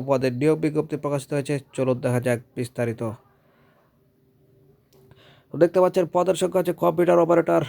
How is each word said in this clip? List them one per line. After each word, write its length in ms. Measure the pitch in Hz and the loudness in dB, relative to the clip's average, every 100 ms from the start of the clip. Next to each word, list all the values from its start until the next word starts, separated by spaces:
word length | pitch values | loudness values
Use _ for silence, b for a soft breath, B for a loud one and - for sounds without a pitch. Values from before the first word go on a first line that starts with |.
| 131 | 0
পদে 220 | 135 131 123 | 0 0 0
নিয়োগ 180 | 151 156 | 0 0
বিজ্ঞপ্তি 320 | 156 151 151 147 | -2 -2 -4 -6
প্রকাশিত 260 | 147 143 - 147 | -4 -4 -4 -6
হয়েছে। 180 | 135 143 - - | -4 -6 -6 -4
চলুন 220 | 131 123 | -2 -2
দেখা 160 | 127 123 123 | 0 0 0
যাক 140 | 117 - - | -2 -6 -10
বিস্তারিত। 440 | 120 - 117 113 113 113 _ b b b b b b _ _ _ _ _ _ _ _ _ _ _ _ b b b b | -8 -6 -6 -4 -8 -10 _ b b b b b b _ _ _ _ _ _ _ _ _ _ _ _ b b b b
তো 60 | 135 | 0
দেখতে 180 | 170 185 | 2 4
পাচ্ছেন 220 | 180 185 165 180 | 2 2 0 0
পদের 220 | 180 175 | 0 0
সংখ্যা 180 | 185 185 | 0 0
হচ্ছে 140 | 175 175 | -2 0
কম্পিউটার 340 | 170 165 175 170 165 | 0 2 2 4 4
অপারেটর, 380 | 170 165 170 | 4 2 0